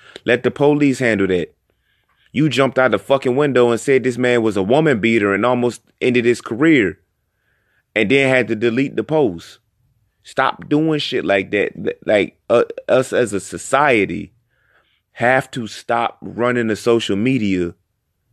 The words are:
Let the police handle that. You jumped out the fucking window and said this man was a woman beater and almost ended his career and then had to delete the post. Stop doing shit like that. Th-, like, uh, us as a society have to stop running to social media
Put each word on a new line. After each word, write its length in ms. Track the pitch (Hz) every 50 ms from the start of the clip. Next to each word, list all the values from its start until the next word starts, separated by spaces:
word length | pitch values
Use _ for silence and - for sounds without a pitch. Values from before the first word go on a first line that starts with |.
| _ - - - -
Let 180 | - 123 120 -
the 80 | 120
police 480 | - - 143 147 147 147 147 139 127 -
handle 300 | 127 117 110 98 98 92
that. 260 | 92 87 78 - _ _ _ _ _ _ _ _ _ _ _ _ _ _ _ _ -
You 160 | 120 151 151
jumped 280 | 120 127 139 127 110
out 140 | - 131 127
the 80 | 107 98
fucking 380 | - - 139 135 - 131 123
window 340 | 135 151 143 127 127 123 120
and 80 | 117 110
said 240 | - 143 135 131 113
this 160 | 131 120 123
man 240 | 127 123 123 120 110
was 140 | 110 95
a 80 | 101 92
woman 340 | 95 127 151 160 156 131 104
beater 340 | 90 113 113 113 104 101 98
and 140 | 98 110
almost 360 | 123 127 123 120 123 110 - _ _ _ -
ended 240 | - 127 123 123 113
his 160 | 120 120 -
career 580 | - - 117 110 147 165 156 135 101 87 78 _ _ _ _ _ _ _ _ _ _ _ _ _ _ _ _ _ _ _ -
and 160 | 107 113 98
then 180 | 135 139 135 131
had 200 | 131 127 120 107
to 80 | 113
delete 400 | 107 113 120 113 127 139 143 -
the 80 | 120 107
post. 560 | - 151 160 143 107 87 82 - - - _ _ _ _ _ _ _ _ _ _ _ _ _ _
Stop 440 | - - - 135 - - - - -
doing 300 | 147 147 160 160 156 147
shit 260 | 147 - 127 107 73
like 280 | 85 98 101 95 - 101
that. 200 | 101 90 - -
Th-, 240 | - 98 - - - -
like, 360 | - 107 104 95 - _ _ _ -
uh, 140 | 98 117 117 - - - - -
us 240 | 117 127 131 - -
as 200 | 98 123 104 101
a 60 | 95
society 920 | - - 92 85 - - 131 135 147 147 127 110 98 90 87 87 82 - _ _ _ _ _ _ _ _ _ _ _ _ _ _ _ _ _
have 380 | - 120 120 131 131 131 - -
to 160 | 131 113 104
stop 500 | - - - - 120 117 117 - - _
running 460 | - 95 95 98 117 123 123 120 117
to 80 | 110 107
social 420 | - - 120 117 117 110 - 101
media 580 | 98 110 131 135 123 110 101 92 90 87 85 - _ _ _ _ _ _ _ _ _ _ _